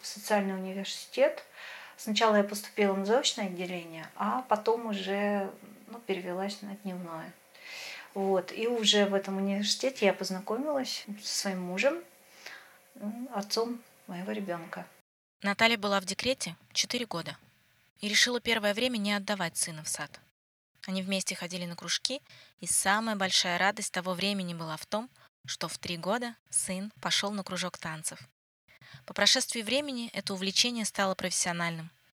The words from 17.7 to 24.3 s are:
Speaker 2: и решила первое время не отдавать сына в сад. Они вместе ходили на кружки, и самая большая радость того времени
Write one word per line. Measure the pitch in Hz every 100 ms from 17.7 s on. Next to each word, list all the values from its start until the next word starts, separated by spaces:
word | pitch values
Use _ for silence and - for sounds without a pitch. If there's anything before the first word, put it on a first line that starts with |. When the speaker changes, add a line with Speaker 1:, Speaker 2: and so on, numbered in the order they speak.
| _ _ -
Speaker 2:
и | 208
решила | 208 247 240
первое | 240 226 208
время | 202 254 233
не | 202
отдавать | 208 196 202 165 -
сына | - 156
в | 156
сад. | - 147 - _ _ _ _ _ _ -
Они | 190
вместе | 185 190 -
ходили | 185 175 180
на | 175 175
кружки, | 175 - - 269 - - - -
и | 175
самая | - 190 208 226 202
большая | 190 - 180 175
радость | 190 208 196
того | 185 180
времени | 175 196